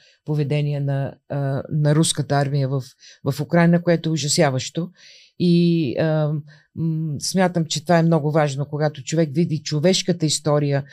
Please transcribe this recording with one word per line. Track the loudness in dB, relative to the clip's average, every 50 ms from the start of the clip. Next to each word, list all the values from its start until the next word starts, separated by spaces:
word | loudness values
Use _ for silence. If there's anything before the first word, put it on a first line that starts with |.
| _ _ _ _ _
поведение | -4 -2 -2 -2 -2 -2 -2 -2 -2 -2 -2
на, | -2 -2 -2 -2 -4 -6 -8 -12 _ -8
а, | -6 -4 -4 -2 -4 -4 -4 -4
на | -2 0 2 2 4
руската | 2 2 2 0 -4 -2 0 0
армия | 0 0 0 0 -2 -2 -2
в, | -2 -4 -6 -8 -14 _ -20 -20 -20 _ -4
в | -4 -4 -4
Украйна, | -4 0 2 4 4 6 4 4 4
което | 2 0 0 0 -2
е | -2
ужасяващо. | -2 -2 -2 0 2 2 2 2 0 -4 -6 -6 -8 -8 -8 -10 _ -20 -20 -20 -20 -20 _ _ -2
И, | 2 4 4 4 4 4 2 2 0 -2 -2 0
а, | 0 0 0 0 0 0 -2 -4 -6 -10 -16 -20 _ _ _
м, | -6 -4 -4 -2 -2 -4 -4 -6 -6
смятам, | -6 -4 0 0 2 2 2 0 -2
че | -2 -4 -4 0
това | 2 2 4
е | 4
много | 4 4 2 2 0 2
важно, | 2 0 0 0 -4 -6
когато | -6 -4 -2 -2 -2 -2 -6 -8
човек | -4 0 0 0 0 0
види | 0 0 0 -2 -4 -4
човешката | -4 -2 0 2 2 2 2 0 -2 -2 0 0
история, | -2 -2 -2 -2 0 0 0 2 0 0 -2 -4 -6